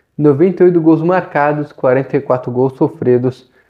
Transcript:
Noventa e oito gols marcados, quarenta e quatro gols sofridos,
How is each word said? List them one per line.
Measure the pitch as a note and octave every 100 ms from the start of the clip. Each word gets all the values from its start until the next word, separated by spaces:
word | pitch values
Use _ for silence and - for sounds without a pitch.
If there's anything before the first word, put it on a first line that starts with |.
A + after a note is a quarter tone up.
| _ -
Noventa | D3 C#3 F#3+ F3+
e | F3+
oito | F3
gols | D#3+ D#3
marcados, | E3 F#3 F3 D3+ D3 D3 D3
quarenta | - C3 C3 C3+ C#3
e |
quatro | C3 B2+ -
gols | A#2+ C3
sofridos, | B2+ D3 - B2+ B2 B2+ - _ _ _